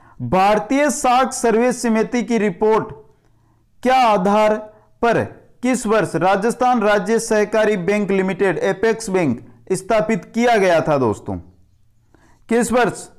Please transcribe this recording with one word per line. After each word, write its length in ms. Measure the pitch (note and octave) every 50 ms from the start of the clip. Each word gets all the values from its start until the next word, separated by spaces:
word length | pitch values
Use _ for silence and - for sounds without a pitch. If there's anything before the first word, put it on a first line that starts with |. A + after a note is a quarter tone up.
| - - - -
भारतीय 680 | B2+ A#2+ F3 F#3 F#3+ G3+ G#3+ G#3 G#3+ - C4 C#4 D4 D4
साख 440 | - - - B3+ A#3+ C4 C4 A#3+ -
सर्वे 400 | - - A#3 G#3+ A3+ A#3+ B3+ A#3
समिति 500 | B3 - A#3 A3 A3 G#3 - - A#3+ G#3
की 140 | A#3+ A#3
रिपोर्ट 680 | A3 G#3 G#3 F3 - A3 G#3+ A3 - A#3+ - - - - - _ _ _ _ _ _ _ _ _ _ _ _ _ _ -
क्या 100 | B3 C4 C4 B3
आधार 500 | A3+ G#3 G3+ F3+ G3+ G3+ G#3+ G#3+ G#3+ G#3+ G#3+ - - - - _ _ _ -
पर 200 | A#3 A#3 G#3+ D3 G#2 - - - - _ _ _ -
किस 220 | B3 B3+ A#3+ -
वर्ष 300 | G3+ A3 G#3+ E3+ - -
राजस्थान 640 | E3 E3+ F#3 G3 F#3+ G3 A#3 - - B3+ B3 B3 A#3
राज्य 360 | G3 G#3+ G#3 G#3 F#3 G3 A3+ A3
सहकारी 560 | A3+ - A3 G#3 G#3 G#3 A3 A3 A3 G#3 G#3+ F#3
बैंक 320 | E3+ F#3+ G#3 G#3 G#3 F#3
लिमिटेड, 460 | G3 F#3+ F#3+ F#3+ F#3+ F3+ G3+ F#3 D#3+
एपेक्स 520 | - - G3 F#3+ F#3+ A3+ A3+ G#3+ A3 - G3
बैंक, 300 | F#3 F#3 E3+ C3+ A#2 - - - - - - - F#3+
स्थापित 520 | F3+ - - A#3 G#3+ G#3+ G#3+ A3+ F3 -
किया 280 | - - A3+ A#3+ B3 A#3
गया 220 | G#3+ F#3+ F#3 E3+ D#3
था 160 | - D#3 D3
दोस्तों? 380 | C#3 B2+ A2 G2+ - - - F#2+ F2 - - _ _ _ _ _ _ _ _ _ _ _ _ _ _ _ _ _ _ _ -
किस 220 | A3+ A#3+ A3+ -
वर्ष? 360 | A3 B3+ A#3 F3+ - - - - -